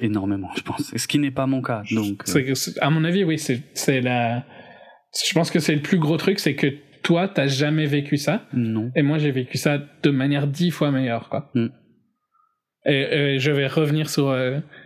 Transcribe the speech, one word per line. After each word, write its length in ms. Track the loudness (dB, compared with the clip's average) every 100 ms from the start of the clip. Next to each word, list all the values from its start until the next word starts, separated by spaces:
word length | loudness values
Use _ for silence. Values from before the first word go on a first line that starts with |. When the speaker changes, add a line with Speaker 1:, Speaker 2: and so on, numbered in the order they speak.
Speaker 1:
énormément, 480 | -2 -2 -2 -4 -6 -8
je 40 |
pense. 320 | -6 -6 -4
Ce 140 | -6 -2
qui 120 | 0
n'est 120 | 0
pas 160 | -2 -2
mon 140 | -2
cas, 220 | -2 -6 -2
donc, 320 | -2 -2 -6
euh. 20 | -2
Speaker 2:
C'est, 300 | 0 0 -2
c'est, 220 | -4 -2
à 80 | 2
mon 160 | 2 2
avis, 180 | 2
oui, 160 | 0 0
c'est, 220 | -2 -4 -6 -4
c'est 260 | 0 2
la, 440 | 2 0 0 -2 -6 -16 -20 -20 -20 -20 _ -6 0
je 80 |
pense 160 | 2 2
que 100 | 2
c'est 140 | 2 0
le 60 |
plus 180 | 2 2
gros 180 | 2 2
truc, 220 | 0 0
c'est 160 | -2 0
que 120 | 0 -2 -10 -6
toi, 280 | 0 2 2
t'as 180 | 0 0
jamais 380 | 0 0 2 2
vécu 320 | 0 0 0
ça. 280 | 0 -2 -2
Speaker 1:
Non. 400 | -2 0 0 -2 0
Speaker 2:
Et 60 |
moi, 160 | 2 2
j'ai 120 | 0
vécu 260 | 0 -2 -2
ça 200 | 0 0 -4 -2
de 60 | 2
manière 380 | 2 2 0 -2
dix 220 | 0 -2
fois 200 | 2 0
meilleure, 380 | 2 0 -4 -4
quoi. 200 | -8 -4
Speaker 1:
Mm. 140 | -2 -2 -4 _ _ _ _ _ _ _ _ _ _ 0
Speaker 2:
Et, 40 | 0 0
euh, 320 | 0 2 0
je 120 | 2
vais 160 | 0 0
revenir 420 | 0 2 0 0
sur, 180 | 0 0
euh... 320 | 0 0 -2 -6 -16